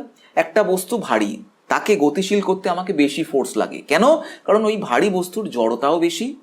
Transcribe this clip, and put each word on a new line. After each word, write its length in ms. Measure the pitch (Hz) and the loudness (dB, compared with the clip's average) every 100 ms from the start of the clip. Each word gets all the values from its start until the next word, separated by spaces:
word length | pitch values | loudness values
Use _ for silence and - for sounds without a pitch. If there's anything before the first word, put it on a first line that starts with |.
| 285 _ _ - | -2 _ _ -2
একটা 180 | - 220 | 0 2
বস্তু 320 | 185 185 - 175 | 2 0 -2 -4
ভারী, 340 | - 113 104 - - _ - | 0 0 0 -4 -14 _ -4
তাকে 240 | 135 - 196 | -2 2 2
গতিশীল 440 | 147 151 185 202 190 | 2 0 0 0 0
করতে 180 | 185 190 | -2 -2
আমাকে 180 | 175 185 | -4 -2
বেশি 300 | 147 143 156 156 | 0 0 0 -2
ফোর্স 200 | 139 117 107 | -2 0 -2
লাগে। 240 | 87 - - | -4 -4 0
কেন? 140 | 160 254 311 - - - | 2 4 4 0 -6 0
কারণ 160 | 208 | 2
ওই 120 | 214 220 | 2 -2
ভারী 320 | - 175 202 | 0 2 2
বস্তুর 340 | 185 175 220 185 | 0 -4 -6 -6
জড়তাও 480 | 120 113 117 139 165 | 0 0 0 0 2
বেশি, 280 | 170 170 240 - | 0 -2 -6 -8